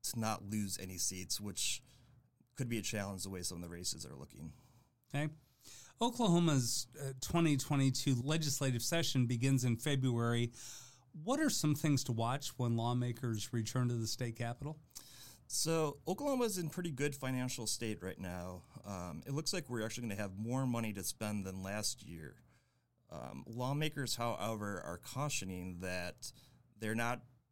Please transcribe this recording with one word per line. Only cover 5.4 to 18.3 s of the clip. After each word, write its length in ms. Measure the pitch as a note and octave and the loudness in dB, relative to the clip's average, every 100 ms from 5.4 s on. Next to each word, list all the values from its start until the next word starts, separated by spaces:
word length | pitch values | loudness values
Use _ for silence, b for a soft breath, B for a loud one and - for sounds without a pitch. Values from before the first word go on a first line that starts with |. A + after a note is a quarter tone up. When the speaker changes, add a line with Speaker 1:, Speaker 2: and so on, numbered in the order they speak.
| _ B B B B B | _ B B B B B
Speaker 2:
Oklahoma's, 880 | A#3+ A#3+ A3+ E3+ E3 C#3+ A#2+ - - - | 0 4 6 8 8 6 4 0 -4 -6
uh, 120 | C#3 C3 | -8 -6
twenty 380 | - E3+ E3 C#3+ | 0 4 6 4
twenty-two 640 | - C#3+ C3+ B2+ - B2 | 4 4 4 4 2 2
legislative 600 | C3+ D#3 D3+ - C3+ B2 | 2 0 2 2 2 2
session 420 | - E3+ D#3 C3+ A#2+ | 2 2 2 4 4
begins 380 | A#2+ C3+ C3+ | 4 4 6
in 140 | B2 A2+ | 4 2
February. 760 | D#3 C#3+ C3 A#2 A#2 A#2+ A#2+ B B B B B B D#3 | 2 2 4 4 4 4 2 B B B B B B -8
What 160 | D#3+ C#4+ | 0 4
are 100 | D#4 | 4
some 240 | - D3+ | 4 4
things 300 | C#3+ D#3 C#3+ | 4 4 2
to 80 | - | 2
watch 380 | A2 A2+ C#3 - - | 0 2 0 -4 -2
when 200 | A#2+ A#2 | 2 2
lawmakers 760 | A#2 B2 B2 A#2 B2 A2 G#2 | 2 2 0 -2 -2 -2 -2
return 380 | A#2 A2 C3 B2 | -2 0 2 2
to 60 | A#2+ | 2
the 100 | A2 | -2
state 300 | - A#2+ A2+ | -2 -4 -2
capitol? 420 | A#2+ A#2+ C#3 D#3 - B B B B B - | -4 -4 -8 -10 -14 B B B B B -4
Speaker 1:
So 500 | - D#3 E3 D#3 C#3+ - | 0 2 4 2 0 -4
Oklahoma's 520 | F#3+ C#4+ C4+ A#3 F#3 | 0 2 2 2 0
in 100 | D#3+ | -2
pretty 220 | F#3 F3 | -2 -4
good 240 | B2+ D3 C#3 | 0 0 0
financial 500 | C3 C3 B2+ - A2 | -2 0 0 -2 -2
state 380 | - A#2 G#2 | 0 -2 -2
right 160 | F#2 - | -4 -4
now. 420 | F#2 | -6